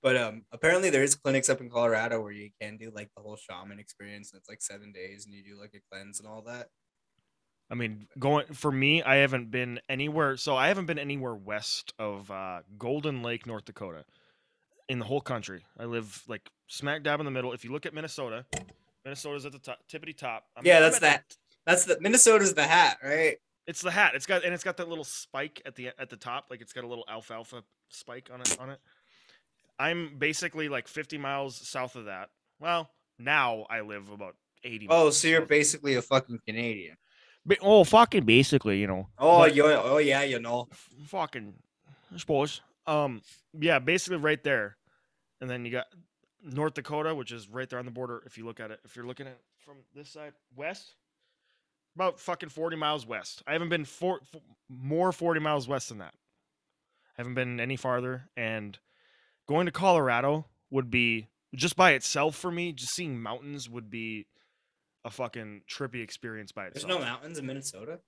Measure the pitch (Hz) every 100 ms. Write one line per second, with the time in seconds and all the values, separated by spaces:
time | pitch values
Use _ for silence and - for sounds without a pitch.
0 | 135 127 113 110 - 120 156 180 190 139
1 | 139 - 139 135 131 127 123 120 117 110
2 | 117 117 104 104 104 _ 107 107 110 107
3 | 104 - 104 107 - 90 98 101 104 -
4 | 101 104 104 95 - 107 - 101 104 98
5 | 95 101 104 101 98 101 104 101 _ 95
6 | 101 101 107 110 110 120 120 _ _ _
7 | _ _ _ _ _ _ _ 120 117 107
8 | 104 - 135 147 - 143 147 135 139 160
9 | 135 139 139 131 117 123 123 120 - 135
10 | 147 151 147 135 - 131 143 196 170 151
11 | 143 143 127 110 98 107 - - - -
12 | 107 101 98 98 95 87 90 104 120 147
13 | 151 135 117 117 120 107 - 104 98 80
14 | - _ _ _ _ _ _ _ - 127
15 | 110 139 - 120 98 92 _ _ 117 117
16 | 107 - - 110 - _ _ - 143 151
17 | 147 147 151 131 127 123 120 143 165 151
18 | 156 - 127 113 131 - - _ _ _
19 | 135 139 147 143 139 135 135 117 _ 156
20 | 165 151 135 110 _ - 170 170 160 160
21 | 156 143 _ - _ _ - 175 185 160
22 | 180 240 226 220 196 151 143 170 156 -
23 | 135 151 160 147 _ _ - 165 180 180
24 | 190 131 - 185 175 175 185 175 170 165
25 | 143 - - 135 151 - 139 123 127 -
26 | 131 113 123 127 - 123 113 131 120 120
27 | 113 113 110 113 113 123 107 _ _ -
28 | - 123 - 123 123 - 127 139 _ _
29 | _ _ _ _ _ _ _ _ 143 170
30 | 160 143 151 156 175 160 151 135 - -
31 | 151 151 139 139 139 123 - 135 127 123
32 | 107 92 98 _ _ _ 160 170 160 _
33 | _ _ 123 143 127 110 104 113 107 104
34 | 101 104 95 - _ _ 123 113 104 165
35 | 156 - 165 165 160 151 147 151 143 127
36 | - 135 131 117 - 107 117 107 85 80
37 | _ _ _ _ - 196 196 214 170 220
38 | 233 208 113 117 135 139 110 98 101 95
39 | 98 - 143 175 160 139 147 143 113 147
40 | 147 135 139 123 117 120 120 - - 120
41 | 147 190 156 127 104 95 _ _ _ -
42 | _ 175 - 143 147 - _ _ - 151
43 | 143 117 - - _ 156 160 147 127 180
44 | 180 180 151 151 147 127 101 - _ _
45 | _ _ _ _ 127 123 120 123 - 170
46 | _ _ _ _ 175 131 156 147 131 151
47 | 156 156 120 117 98 117 131 123 123 120
48 | 123 120 - - 113 113 110 110 98 120
49 | 120 127 135 123 _ _ - 139 120 139
50 | 143 151 151 _ _ 127 151 202 - _
51 | _ _ _ _ _ _ _ _ _ 165
52 | 185 175 - 170 160 156 165 160 151 151
53 | 113 110 - - - 156 170 165 139 -
54 | 180 - _ 160 _ _ _ 127 131 160
55 | 185 175 170 160 156 147 123 139 - 107
56 | 82 _ _ _ _ _ _ _ _ _
57 | _ - 120 127 123 123 120 135 131 123
58 | 127 127 131 - 113 110 104 98 _ _
59 | _ _ _ _ - 151 175 - 190 170
60 | 131 120 135 151 151 _ _ 131 127 123
61 | 120 113 110 _ _ 131 165 - 185 139
62 | - 151 151 147 180 170 175 135 123 -
63 | 170 123 113 120 143 143 120 117 110 113
64 | 113 110 101 _ _ _ _ _ _ _
65 | 117 107 120 123 107 104 _ - 135 123
66 | 110 - 120 110 98 - 95 127 147 180
67 | 123 120 147 160 131 135 135 95 117 175